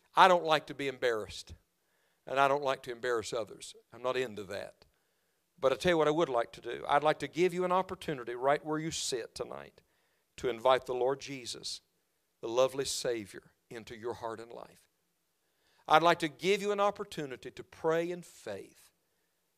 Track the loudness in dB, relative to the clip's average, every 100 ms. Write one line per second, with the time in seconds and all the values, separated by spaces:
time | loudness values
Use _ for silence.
0 | _ 6 8 8 6 2 2 -6 -6 0
1 | 0 0 -4 -12 -16 -20 _ _ _ _
2 | _ _ -4 2 4 4 0 -4 -6 -6
3 | -2 -2 -2 -6 -6 -10 -16 -18 _ -8
4 | -4 -2 -2 -6 -10 -10 -10 -16 _ _
5 | _ _ _ _ _ _ 0 2 2 4
6 | 4 4 2 0 -2 -6 -10 -8 0 2
7 | 2 0 -2 0 0 2 0 0 0 -6
8 | -8 -8 -8 -2 2 2 0 -4 -4 -6
9 | -6 -6 -8 -10 -10 -10 -16 -20 _ _
10 | _ _ _ -6 -4 2 4 4 2 0
11 | 0 0 -6 -12 -10 -10 -10 -12 -14 _
12 | _ _ _ _ -2 4 4 2 -4 -4
13 | -4 -4 -6 -14 -20 _ _ -16 -14 -10
14 | -8 -8 -8 -10 -12 -16 -18 -20 _ _
15 | _ _ _ _ _ _ _ _ 4 6
16 | 6 4 0 -2 0 0 0 0 0 -2
17 | -10 -10 -10 -10 -14 -16 -18 -4 0 0
18 | -2 -8 -12 -18 -12 -12 -12 -20 -20 _
19 | _ _ _ _ _